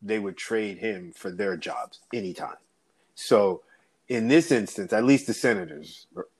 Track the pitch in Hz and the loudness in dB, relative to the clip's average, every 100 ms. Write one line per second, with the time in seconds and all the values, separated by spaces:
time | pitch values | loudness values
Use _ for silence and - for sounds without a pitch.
0 | 101 110 101 90 - 113 104 90 110 95 | -6 -4 -4 -8 -4 -4 -4 -6 -6 -6
1 | 87 - 95 90 101 87 117 123 - - | -10 -14 -10 -4 -4 -4 -6 -8 -10 -14
2 | _ 120 95 - - - _ _ _ _ | _ -8 -8 -8 -12 -14 _ _ _ _
3 | _ - - - 98 90 _ _ _ _ | _ -8 2 4 4 0 _ _ _ _
4 | - 120 113 151 165 123 101 - 92 107 | -6 -2 4 4 6 2 0 -6 -2 2
5 | 123 139 - 107 127 107 85 73 76 - | 4 4 2 0 2 0 -2 -12 -18 -20
6 | - - - _ | -18 -14 -14 _